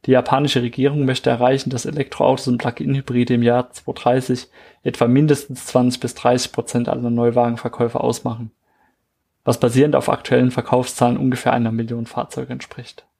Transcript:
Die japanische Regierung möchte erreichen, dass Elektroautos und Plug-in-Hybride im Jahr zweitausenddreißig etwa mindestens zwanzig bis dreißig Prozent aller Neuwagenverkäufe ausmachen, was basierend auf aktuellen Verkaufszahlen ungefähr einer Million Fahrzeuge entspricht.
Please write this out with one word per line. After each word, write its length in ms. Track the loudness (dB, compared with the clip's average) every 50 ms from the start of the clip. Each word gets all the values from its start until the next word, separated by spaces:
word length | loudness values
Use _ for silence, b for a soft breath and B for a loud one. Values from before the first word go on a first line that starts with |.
| 2
Die 60 | 4
japanische 500 | 2 2 4 2 0 0 0 0 0 0
Regierung 420 | -2 -2 -2 0 0 0 2 2 0
möchte 240 | 0 -2 0 0 0
erreichen, 420 | 0 2 2 2 2 0 -2 -4
dass 140 | -6 -4 -6
Elektroautos 600 | -6 -4 -4 -6 -6 -2 2 2 2 2 2 0
und 120 | -2 -2 0
Plug-in-Hybride 760 | -2 -6 -6 -4 -4 -2 -2 -2 -2 -2 0 0 2 2 2
im 80 | 2
Jahr 300 | 4 4 2 2 -2 -4
zweitausenddreißig 760 | -12 -14 _ -12 -12 -2 0 2 2 2 0 -2 -4 -4 -4 b b b b b b b _
etwa 240 | -6 0 0 2 4
mindestens 580 | 6 4 6 4 2 2 0 -12 -14 -12 -12
zwanzig 340 | 0 0 2 2 2 0 -2
bis 140 | -8 -8 -8
dreißig 380 | 0 0 2 2 2 -2 -4
Prozent 360 | -6 -8 -6 -2 -2 -2 -2 -2
aller 220 | -4 -4 -2 -2
Neuwagenverkäufe 880 | 0 2 2 2 4 2 2 0 -2 -4 -6 -8 -2 -2 -2 -2 -2 -2
ausmachen, 540 | -2 -2 -2 -2 -6 -8 -6 -6 -10 -14 _ _ _ _ _ _ _ _ _ _ _ _ _ _ _ _ _ _
was 160 | _ -2 0 2
basierend 380 | 2 2 4 4 4 4 4
auf 120 | 2 2 0
aktuellen 440 | -2 -2 0 0 2 2 2 2
Verkaufszahlen 640 | 0 -2 -2 0 0 0 0 -2 -2 0 2 2 2
ungefähr 360 | 0 0 0 -2 0 0 0
einer 200 | 0 0 0 -2
Million 340 | -2 -4 -4 -4 -6 -8 -8
Fahrzeuge 460 | -8 -6 -8 -8 -6 -8 -10 -10 -8
entspricht. 520 | -10 -12 -12 _ -16 -18 -18 -18 -20 -20 _ _ _